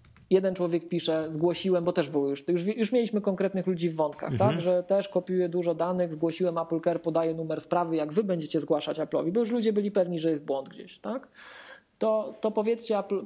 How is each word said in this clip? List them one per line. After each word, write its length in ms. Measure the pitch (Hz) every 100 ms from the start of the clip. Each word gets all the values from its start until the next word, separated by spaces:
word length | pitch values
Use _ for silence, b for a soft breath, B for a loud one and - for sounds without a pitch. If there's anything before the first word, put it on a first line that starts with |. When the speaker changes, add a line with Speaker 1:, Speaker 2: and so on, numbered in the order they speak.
| - - _
Speaker 1:
Jeden 260 | 190 190 180
człowiek 320 | 175 170 170
pisze, 380 | 175 160 160 160
zgłosiłem, 500 | 156 175 170 190 180
bo 100 | 170
też 160 | 175 143
było 200 | 147 139
już, 180 | 139 -
już, 180 | 175 180
już 260 | 220 208
mieliśmy 300 | 247 220 208
konkretnych 460 | 202 185 196 196 180
ludzi 220 | 175 170
w 60 | 160
wątkach, 360 | 151 - -
Speaker 2:
Mhm. 200 | 120 202
Speaker 1:
tak? 100 | 170
Że 220 | 175 180
też 260 | 175 196 196
kopiuję 400 | 180 180 185 175
dużo 260 | 175 170 160
danych, 380 | 170 180 175
zgłosiłem 440 | 156 165 160 180 165
Apple 220 | 165 165
Care, 200 | 175 165
podaję 320 | 165 160 165
numer 280 | 160 160 156
sprawy, 340 | - 175 170 160
jak 180 | 151
wy 100 | 160
będziecie 360 | 208 175 151 160
zgłaszać 380 | 147 151 151 156
Apple'owi, 320 | 147 147 156
bo 80 | 208
już 120 | 220
ludzie 220 | 240 220
byli 180 | 208 202
pewni, 280 | 202 175 170
że 100 | 165
jest 140 | 151 147
błąd 240 | 135 131
gdzieś, 300 | - - -
tak? 280 | 202 247 - B B B B B _ _
To, 360 | 220 220 208 -
to 100 | 220
powiedzcie 480 | 214 208 233 226 208
Apple, 260 | 196 196